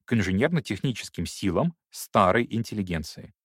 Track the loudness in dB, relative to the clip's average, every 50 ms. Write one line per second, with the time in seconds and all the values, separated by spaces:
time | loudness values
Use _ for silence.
0 | _ 0 2 2 2 2 2 2 2 2 2 0 -2 -2 -4 -2 -2 -2 -4 -4
1 | -8 -10 -8 -6 -6 -6 -6 -4 -2 0 2 2 0 0 -2 -6 _ _ -16 -16
2 | -16 0 4 4 6 6 4 2 2 0 -2 -4 -4 -4 -4 -6 -4 -4 -4 -4
3 | -6 -8 -12 -16 -18 -18 -20 _ _